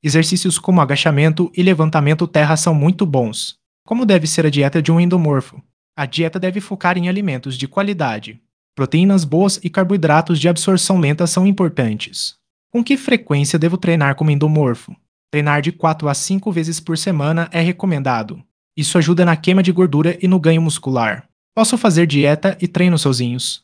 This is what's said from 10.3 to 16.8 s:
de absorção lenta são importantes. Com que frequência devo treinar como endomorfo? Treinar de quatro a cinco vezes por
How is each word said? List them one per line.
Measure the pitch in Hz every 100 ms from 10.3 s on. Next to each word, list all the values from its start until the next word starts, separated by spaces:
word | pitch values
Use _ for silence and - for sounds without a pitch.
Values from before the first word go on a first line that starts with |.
| 165
de | 160
absorção | 165 - 185 - 190
lenta | 147 151 170
são | 185 190
importantes. | 196 175 - 120 107 - - - - _ _ _
Com | 240
que | 233 277
frequência | - 254 - 143 143 165
devo | 165 180
treinar | 170 170 143 131
como | 151
endomorfo? | 143 151 156 139 117 - - _ _ _
Treinar | 147 147 147
de | 151
quatro | 175 165 156 151
a | 139
cinco | - 190 196
vezes | 170 160
por | 160